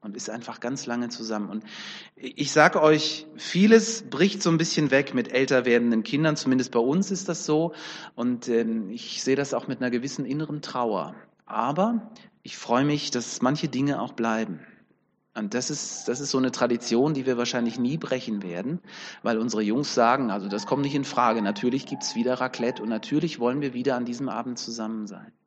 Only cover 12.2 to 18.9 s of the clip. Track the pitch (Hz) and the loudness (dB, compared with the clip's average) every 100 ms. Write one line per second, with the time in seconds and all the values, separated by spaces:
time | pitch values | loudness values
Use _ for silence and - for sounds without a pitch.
12.2 | - _ - - - 120 143 147 - 123 | -20 _ -18 -16 0 4 4 2 0 -4
13.2 | 117 - 123 147 156 131 143 139 117 - | -4 0 0 2 -2 0 0 0 -4 -2
14.2 | 117 110 110 82 - - _ _ _ _ | 0 0 -2 -6 -12 -20 _ _ _ _
15.2 | _ - 104 117 127 147 - - - 123 | _ -8 -4 -4 -4 -6 -8 -10 -6 -4
16.2 | 143 131 131 120 123 117 - 117 143 147 | -2 0 0 2 0 0 2 2 4 2
17.2 | 127 123 120 127 117 110 123 160 - 131 | 0 0 0 0 -2 0 -2 -2 -2 -4
18.2 | 123 104 95 87 101 170 - | -2 -6 -4 -6 -4 -6 -8